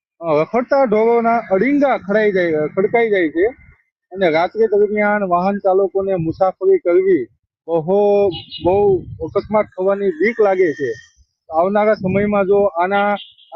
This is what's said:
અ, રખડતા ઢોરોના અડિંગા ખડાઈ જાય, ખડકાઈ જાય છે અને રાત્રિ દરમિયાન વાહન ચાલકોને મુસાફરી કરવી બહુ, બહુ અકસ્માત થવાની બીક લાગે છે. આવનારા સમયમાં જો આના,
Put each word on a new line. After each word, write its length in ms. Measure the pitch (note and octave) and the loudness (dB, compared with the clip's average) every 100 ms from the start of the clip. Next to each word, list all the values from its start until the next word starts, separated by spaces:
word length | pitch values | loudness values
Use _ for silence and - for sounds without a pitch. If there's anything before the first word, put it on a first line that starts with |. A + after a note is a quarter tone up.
| _ - | _ -10
અ, 140 | E3 D3+ | -2 -2
રખડતા 420 | D#3+ A#3 B3+ C#4 | 0 -2 0 0
ઢોરોના 540 | B3+ G#3+ A3+ A#3 A3+ A#3 | 2 2 2 2 0 -2
અડિંગા 600 | F3+ F#3+ B3 C#4+ C#4 G3 | 0 0 2 2 0 0
ખડાઈ 340 | F3+ G#3 G#3+ | -2 0 2
જાય, 200 | F#3 F3 D#3 D3+ F#3+ | 0 0 -2 -2 -2
ખડકાઈ 340 | G#3 A#3 A3+ | 0 2 2
જાય 180 | G3 D#3+ | 2 0
છે 180 | D#3+ A3 - - _ _ _ _ | 0 -2 -4 -20 _ _ _ _
અને 180 | F#3 F3+ | -2 0
રાત્રિ 360 | D#3 F3+ G#3+ A3 | 2 0 0 2
દરમિયાન 580 | G3+ G#3 G#3 G#3 G#3 | 2 2 0 0 0
વાહન 340 | F#3+ F3 F#3+ G3+ | 0 0 0 0
ચાલકોને 560 | F#3+ F#3+ F#3+ G3 G3 | 0 2 0 -2 -2
મુસાફરી 640 | F#3 D#3+ - F#3+ - F#3+ F3+ | -2 -4 -2 -2 0 2 2
કરવી 480 | F3 F3+ F#3+ D#3+ A#2 _ _ _ - | 2 2 2 0 -2 _ _ _ -6
બહુ, 600 | E3 D#3 G3+ G#3 G3+ G3+ D#3+ - - | -4 0 0 2 2 0 -4 -12 -4
બહુ 340 | E3 G3 G#3 F3+ | 0 2 2 0
અકસ્માત 680 | - - D3+ G3+ G3+ G#3+ | -4 -12 -8 -6 -2 -2
થવાની 440 | G#3 - F#3+ G3 G3 | -2 -2 -2 -2 -2
બીક 320 | D#3 G#3+ A#3 | -2 -2 0
લાગે 320 | G3+ F#3+ F3 | 0 2 0
છે. 220 | C#3 B2+ A2 - _ _ _ - | -2 -6 -8 -14 _ _ _ -6
આવનારા 400 | D#3+ F#3 G#3 G#3+ | -2 0 0 0
સમયમાં 500 | G#3+ - G3 G#3 G3+ | 0 -2 -2 0 0
જો 200 | F#3+ G3+ | 2 2
આના, 480 | G3+ E3 F3+ G3+ G#3 G3+ - - - | 0 0 -2 0 0 -4 -8 -20 -14